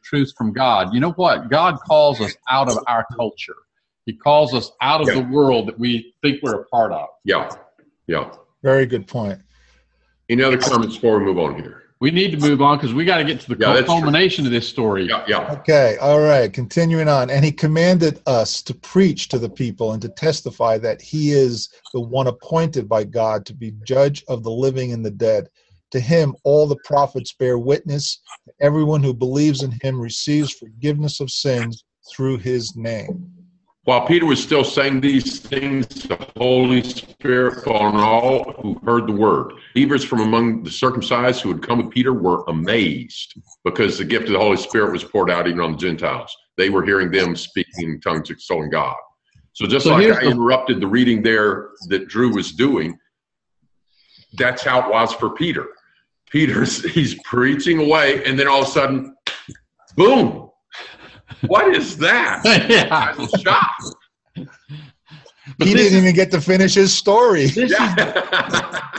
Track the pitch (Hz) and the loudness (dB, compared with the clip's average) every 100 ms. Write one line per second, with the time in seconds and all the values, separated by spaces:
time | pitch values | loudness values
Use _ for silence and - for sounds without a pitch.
0 | - 143 135 - 113 104 131 104 92 120 | -6 -2 -2 -4 -4 0 2 2 0 0
1 | 160 175 175 101 120 147 180 139 - 156 | -2 0 0 0 0 2 2 0 0 4
2 | 147 123 101 - - 131 131 113 - 117 | 4 2 -6 -8 -2 0 0 -2 -2 -2
3 | - 120 110 - - - _ _ _ _ | -4 -6 -6 -8 -16 -18 _ _ _ _
4 | - 110 147 147 147 127 107 - 131 156 | -14 -4 2 4 4 0 -6 -4 0 0
5 | 143 123 123 139 139 120 107 110 120 117 | 0 0 0 2 4 2 0 -4 -2 -2
6 | - _ 147 139 135 - - 120 107 80 | -6 _ -4 -2 -4 -6 -2 0 0 -2
7 | 71 - 98 87 - - - _ _ _ | -10 -8 -2 -2 -2 -12 -20 _ _ _
8 | - 78 65 - _ _ 139 135 127 120 | -6 -6 -6 -14 _ _ 2 2 2 -2
9 | - 123 104 95 _ _ _ _ _ _ | -6 -8 -8 -10 _ _ _ _ _ _
10 | _ _ - 120 135 127 - 123 110 - | _ _ -2 0 2 2 2 0 -2 -2
11 | 117 107 98 87 78 71 78 - _ - | 2 2 2 0 -2 -4 -12 -18 _ -4
12 | 131 175 196 156 147 139 139 147 143 123 | 0 0 0 0 2 4 4 2 0 -2
13 | 170 175 151 131 - 117 107 123 127 170 | 0 0 0 -6 -6 0 2 4 2 0
14 | 156 156 185 180 135 120 113 - 113 95 | 2 2 2 0 -2 -2 -4 -2 -2 0
15 | 90 101 - 104 - 147 - 147 123 104 | -2 -4 -2 -2 -4 -6 2 4 4 2
16 | 143 147 151 143 113 113 120 165 165 160 | 2 4 6 4 2 -2 -4 0 0 2
17 | 156 139 123 139 151 147 156 165 175 180 | 2 2 2 2 2 2 0 2 4 4
18 | 165 143 - 120 107 - - 120 - 185 | 2 -2 -2 0 0 -4 -10 -14 -4 2
19 | 196 - - 127 110 - 123 98 113 110 | 2 0 -4 -6 -6 -6 -6 -4 -4 -4
20 | 113 - 160 151 135 - 117 110 113 104 | -8 -4 -2 -2 -6 -4 -2 0 -2 -6
21 | - 156 147 143 131 117 - _ - 127 | -8 -4 0 2 2 0 -10 _ -10 -8
22 | 117 131 131 120 - 160 165 156 104 110 | -4 -2 -2 -4 -4 -2 -2 -4 -2 -2
23 | 104 117 110 107 98 113 113 107 110 131 | -2 -2 -2 -2 -8 -14 -14 -12 -2 2
24 | 143 143 - 123 113 113 135 131 127 117 | 2 0 -8 -8 -6 -2 -2 -2 -6 -6
25 | 110 101 113 107 - _ _ _ _ 131 | -8 -2 0 0 -4 _ _ _ _ -4
26 | 117 170 143 - 139 147 151 143 - 143 | 2 2 2 -2 2 4 2 -2 -2 0
27 | 143 131 120 - 127 123 120 147 156 143 | 0 -2 -10 -4 -2 0 0 -2 -2 -6
28 | - - - - _ - 143 156 151 151 | -6 -10 -14 -20 _ 0 0 2 0 0
29 | 139 120 127 139 151 135 135 117 135 131 | 0 -2 -2 0 0 0 -4 -6 -6 -6
30 | 117 - - 147 143 - 110 110 143 147 | -8 -8 -2 -2 -2 -8 -20 -8 -4 -2
31 | 151 - 131 - 143 123 117 113 _ _ | -4 -6 -8 -4 -2 -2 -4 -10 _ _
32 | - - 135 131 123 123 110 117 113 110 | -16 -6 -4 -4 -4 -4 -6 -10 -8 -8
33 | 101 92 - - _ _ _ _ - 123 | -8 -12 -14 -20 _ _ _ _ 0 0
34 | - 170 160 131 - 147 127 - 139 135 | 4 2 2 0 0 0 2 0 0 0
35 | 143 135 - - - 139 139 135 117 - | 2 0 -2 -8 -8 -6 -4 -4 -6 -8
36 | - 90 - 113 123 127 127 127 123 - | -8 -8 -10 -4 2 2 4 2 0 -8
37 | - - 135 127 127 - - 110 104 104 | -16 -8 0 2 0 -2 -2 0 2 2
38 | 110 113 123 135 - - 113 117 113 117 | 2 2 2 0 -2 -8 -8 -6 0 0
39 | 110 101 107 80 - - - 123 135 139 | 0 2 2 2 -2 -12 -6 0 2 0
40 | - 120 107 113 117 110 82 - 127 123 | -2 -2 0 2 0 -2 -6 -4 -2 -2
41 | 104 120 123 123 101 80 - 120 - 123 | -4 0 0 -2 -4 -6 -2 -2 -2 -2
42 | 131 120 90 87 - 80 85 113 90 67 | 0 0 0 -2 -2 -6 -2 0 0 -4
43 | 60 - - - - _ 90 - 101 - | -10 -16 -18 -20 -20 _ -6 0 0 -2
44 | - 113 110 95 104 92 - 113 104 90 | -2 -2 0 2 2 0 0 0 0 -2
45 | - 104 87 87 87 85 85 76 90 78 | -4 -2 0 0 0 -2 -4 -2 -4 -2
46 | 78 64 62 - _ - 95 95 87 95 | -4 -6 -10 -20 _ -2 0 0 0 0
47 | 90 95 87 82 - - - - 82 76 | 0 0 0 -4 -8 -8 -8 -8 -10 -6
48 | - 80 78 82 - 85 76 78 65 65 | -4 -6 -6 -10 -6 -6 -4 -4 -4 -8
49 | - _ _ _ _ - 101 135 160 156 | -14 _ _ _ _ -8 -2 0 4 4
50 | 220 208 147 120 120 127 - 107 98 117 | 4 4 2 2 2 0 0 -2 0 0
51 | 123 110 110 110 104 92 - - 87 95 | 2 2 2 2 0 -2 -8 -16 -6 -6
52 | - 110 123 101 82 78 135 113 80 85 | -4 -2 0 0 -4 -2 0 0 -4 -8
53 | _ _ _ _ _ _ _ _ _ _ | _ _ _ _ _ _ _ _ _ _
54 | _ _ _ - 127 123 135 127 123 113 | _ _ _ -4 -2 -2 0 0 2 2
55 | 117 - 113 - 170 78 - - _ _ | 0 -2 -4 -4 -4 -4 -8 -16 _ _
56 | _ _ _ 143 143 - - - 170 170 | _ _ _ 0 2 0 -2 -2 -4 0
57 | 123 - - 123 131 143 180 160 147 156 | -2 -4 -6 0 0 0 0 2 2 4
58 | 143 135 135 135 139 135 135 156 135 135 | 2 0 0 0 2 2 2 0 0 -2
59 | - - - - - - _ _ _ - | -6 -12 -12 -12 -16 -20 _ _ _ 4
60 | 196 262 127 - - _ _ - - - | 6 6 2 -2 -16 _ _ -20 -18 -20
61 | - - - - - 196 403 339 - 151 | -20 -20 -20 -8 2 4 4 2 0 -2
62 | 165 240 - 190 220 196 - 220 - 156 | 0 2 0 0 2 4 4 4 4 0
63 | 151 - 123 190 185 208 - - - - | -2 -4 -4 -2 0 2 0 -4 -14 -18
64 | _ _ _ - - _ - 151 143 _ | _ _ _ -18 -18 _ -20 -20 -20 _
65 | _ 156 - _ 139 - 180 214 202 190 | _ -20 -20 _ -12 0 4 6 6 6
66 | 185 175 185 175 160 185 190 196 196 - | 6 4 2 0 2 2 4 4 2 2
67 | - 214 247 170 135 185 247 277 226 175 | 2 4 6 4 2 0 0 2 0 0
68 | - - - 185 - 175 - - - | -2 -2 -2 -4 -2 -4 -4 -10 -12